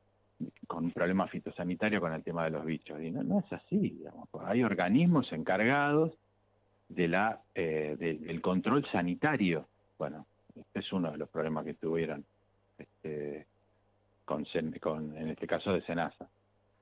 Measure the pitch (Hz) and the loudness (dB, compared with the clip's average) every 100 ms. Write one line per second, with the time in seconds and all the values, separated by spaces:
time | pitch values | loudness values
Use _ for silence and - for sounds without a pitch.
0 | _ _ _ - - - - 85 82 - | _ _ _ -10 -10 -10 -8 -4 -4 0
1 | 87 95 90 80 - - 90 87 107 104 | 2 2 0 -4 -10 -6 -4 -2 0 0
2 | 85 80 - 85 80 78 78 80 - 76 | 0 -4 -4 -2 -2 -2 -4 -6 -6 -8
3 | 80 87 - 196 - - - 208 180 - | -6 -4 0 0 0 -8 -2 0 0 -2
4 | 78 - - - - 117 117 95 90 120 | -12 -16 -14 -10 -2 2 2 2 4 6
5 | 175 160 - 80 80 92 113 143 143 147 | 8 6 4 -2 0 4 4 4 4 4
6 | 160 - _ _ _ _ _ _ - - | 4 0 _ _ _ _ _ _ -8 0
7 | 85 90 110 - - - 82 78 76 76 | 2 4 2 0 -6 -2 0 0 -2 -2
8 | 85 78 82 82 92 90 107 139 139 101 | -2 -2 -4 -2 0 2 4 2 2 0
9 | 87 87 147 - 98 80 - _ _ - | 0 2 0 2 2 2 -4 _ _ -8
10 | 73 - - _ - - - 104 - 98 | -6 -6 -16 _ -20 -20 -10 -8 -2 -2
11 | 82 73 76 80 78 78 76 - 80 82 | -2 -2 -6 -2 -2 -2 -4 -4 0 0
12 | 78 73 - _ _ _ _ - - _ | 0 -4 -10 _ _ _ _ -20 -20 _
13 | 78 76 73 73 76 _ _ _ _ _ | -8 -6 -4 -8 -12 _ _ _ _ _
14 | _ _ - 76 73 85 78 80 82 78 | _ _ -4 -4 0 -2 -2 -2 -2 -2
15 | 76 76 78 76 82 85 104 90 - 85 | -4 -6 -6 -6 -2 -2 0 0 0 -2
16 | 80 - - _ _ _ _ _ | -2 -6 -18 _ _ _ _ _